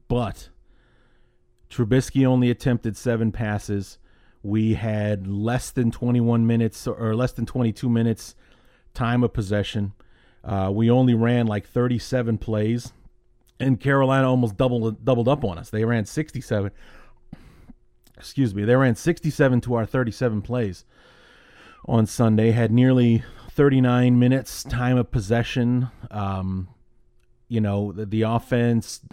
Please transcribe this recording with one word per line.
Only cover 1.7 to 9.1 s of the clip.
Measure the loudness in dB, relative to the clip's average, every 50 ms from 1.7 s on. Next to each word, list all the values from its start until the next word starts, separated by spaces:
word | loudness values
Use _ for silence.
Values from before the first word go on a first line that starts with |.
| -4 -4 0 2 2 0 0 0 0 2 2
only | 4 4 4 2 2
attempted | 0 0 0 -2 -2 -2 -4 -6 -8 -6
seven | -4 -2 -2 0 0 -2
passes. | -2 -4 -6 -4 -4 -6 -4 -4 -6 -6 -6 -8 -14 -20 -20 _ _ _ _ _ _ _ _
We | -4 -2 0 0 0 0
had | -2 -2 -4 -2 -2 -2 -2 -2 -4 -4 -6
less | -6 -4 -2 -2 -2 -4 -6 -6
than | -4 -2 -2 -2
twenty-one | -2 -2 -2 0 0 2 2 2 2 2 2 2
minutes | 2 2 0 -2 -4 -6 -8
or | -8 -6 -4 -4 -4 -2
less | -2 -2 -4
than | -4 -6 -8
twenty-two | -6 -4 -2 -2 -2 -2 -2 -2 0
minutes | 0 2 2 0 -2 -4 -8 -18 -20 _ _ _ _ _ _ _ _ _ _ -18 _
time | -6 -4 -2